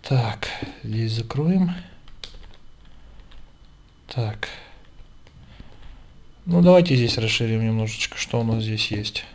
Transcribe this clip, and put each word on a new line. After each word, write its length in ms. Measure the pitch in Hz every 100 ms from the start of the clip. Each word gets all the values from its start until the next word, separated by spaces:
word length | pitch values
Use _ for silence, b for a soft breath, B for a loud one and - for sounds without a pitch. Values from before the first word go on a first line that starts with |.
Так, 460 | - 131 113 107 - B B B
здесь 300 | 113 110 113
закроем. 600 | 113 113 135 156 190 180 180 - - - - - - - - - - b b b b b b b - - - - - -
Так. 400 | - 110 107 - - B B B - - - - B B B B B B B B B - - -
Ну, 160 | 170
давайте 340 | 175 180 175 131
здесь 220 | 117 117
расширим 480 | 110 - 117 113 110
немножечко, 520 | 110 110 107 - -
что 220 | - 120
у 40 | 113
нас 180 | 113
здесь 280 | 110 110 -
есть. 340 | 104 107 - -